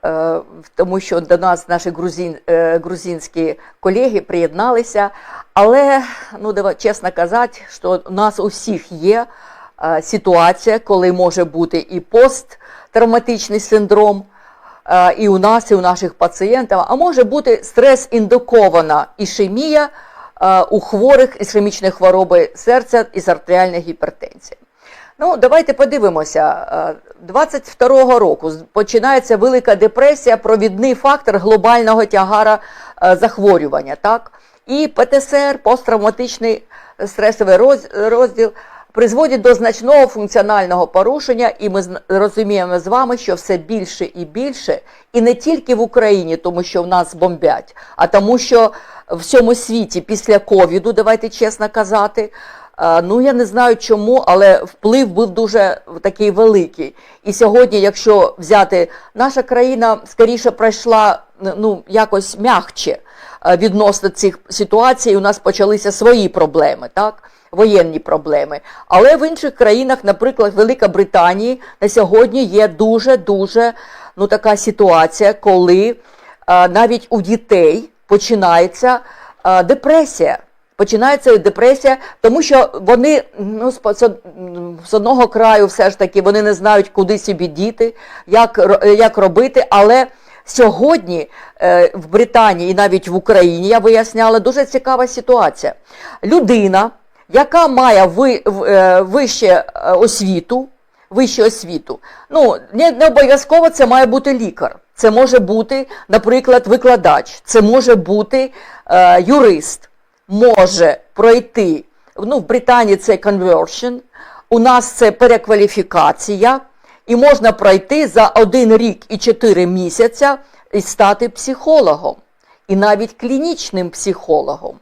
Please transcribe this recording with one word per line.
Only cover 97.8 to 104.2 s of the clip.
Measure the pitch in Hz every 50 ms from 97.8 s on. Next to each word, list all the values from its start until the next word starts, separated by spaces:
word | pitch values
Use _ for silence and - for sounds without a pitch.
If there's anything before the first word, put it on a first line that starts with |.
| 254 254 220 196 185
ви-, | 180 165 196 269 269 240 - -
в-, | 208 202 196 170
е, | - 202 190 190 185 185 185
вище, | 190 185 190 285 277 233 - - 240 196 180 170 - - -
е, | - - -
освіту, | - 180 214 233 - - 208 190 190 170 170 _ 233 254 262 262 _ _ _ _ _ _ _ _
вищу | 190 208 269 226 - - 214
освіту, | 226 220 - - 170 175 156 - - 131 - _ - - - - _
ну, | - 320 285 233 160 - - -
не, | 190 226 320 339
не | 269 233 311
обов'язково | 320 240 285 277 254 277 277 - - 302 339 330 330
це | 330 - 277
має | 233 247 262 262
бути | 233 226 269